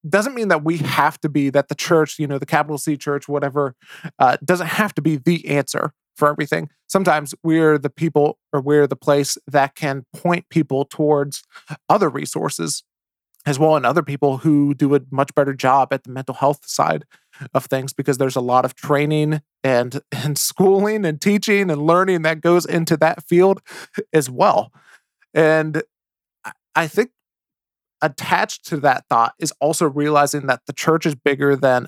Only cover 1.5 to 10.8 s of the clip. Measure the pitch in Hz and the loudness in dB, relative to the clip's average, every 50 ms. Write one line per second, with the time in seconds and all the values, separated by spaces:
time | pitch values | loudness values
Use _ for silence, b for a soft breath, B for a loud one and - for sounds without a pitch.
1.5 | 131 143 139 - 147 - - - 175 160 156 - - - 151 139 139 131 143 - | 0 0 0 -2 -4 -6 -2 2 2 2 2 0 -2 -6 -6 -6 -6 -6 -2 0
2.5 | 160 151 151 151 151 139 - 156 147 135 - 147 143 139 - - 143 143 143 139 | 0 0 0 0 -4 -6 -4 -4 -4 -4 -4 -4 -6 -6 -4 -4 -4 -4 -4 -2
3.5 | 127 147 143 131 - _ B B B B B 160 B - 135 123 - - 143 151 | -2 -2 -2 -2 -4 _ B B B B B -8 B 2 2 2 2 2 0 0
4.5 | 185 180 175 170 - - 214 202 - 156 143 160 156 131 - 170 175 - - 156 | 0 0 0 -2 -2 -2 -2 -2 -2 -2 -2 0 0 0 0 0 0 0 -2 -2
5.5 | 143 143 139 - - - - 156 - _ _ _ _ - 151 147 143 - 147 - | -2 -2 -2 -2 -6 -6 -8 -8 -8 _ _ _ _ 0 2 2 2 0 -4 -4
6.5 | 156 160 156 151 _ _ _ - - 190 190 180 151 156 147 135 - - - 165 | -4 -4 -4 -8 _ _ _ -2 -2 0 2 2 2 2 0 -6 -10 -6 -2 0
7.5 | 160 165 160 156 151 143 139 139 - - 165 165 - 147 143 151 - _ _ _ | 2 4 4 4 2 2 0 -4 -4 -4 -4 0 2 2 2 0 0 _ _ _
8.5 | - 139 131 143 147 147 143 131 131 - - 151 143 143 139 - - - _ 143 | -6 -4 0 2 2 4 2 2 0 -2 0 2 2 2 0 -2 -6 -8 _ -2
9.5 | 139 143 135 139 - - 160 143 139 135 123 _ - - - 175 175 175 - - | 0 0 0 0 -2 -4 -4 -4 -4 -6 -10 _ -10 -4 -2 -2 -2 -2 -2 -2
10.5 | - 165 147 - 135 135 | -2 -2 0 0 -2 -4